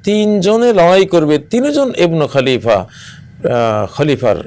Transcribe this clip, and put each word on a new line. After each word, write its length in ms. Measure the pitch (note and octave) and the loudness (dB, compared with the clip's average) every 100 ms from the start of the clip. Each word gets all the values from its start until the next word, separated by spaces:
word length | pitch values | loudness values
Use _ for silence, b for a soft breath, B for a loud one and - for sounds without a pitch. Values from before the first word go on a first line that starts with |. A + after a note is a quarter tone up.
তিনজনে 680 | - G#3 G#3 G#3 F#3 A3 A#3+ | -4 0 0 0 0 2 2
লড়াই 320 | G#3 E3+ F#3+ F#3+ | 2 4 4 2
করবে, 320 | F3 D3+ D3+ | 0 2 0
তিনজন 560 | D3 A#3 C#4 C4+ C#4 - | -2 -2 -2 -2 -2 -2
ইবনু 300 | F3 E3 C#3+ | -2 0 -2
খলিফা, 460 | C#3 C3 B2 G#2+ | -2 0 -2 0
আহ, 1120 | G#2 F2+ - - - - - - A#2+ A2+ G#2+ G2+ | 0 -2 -14 -20 -20 -20 -8 -4 -2 0 -2 -4
খলিফার, 500 | - D3+ B2+ A#2 F#2 | -4 -2 0 0 -2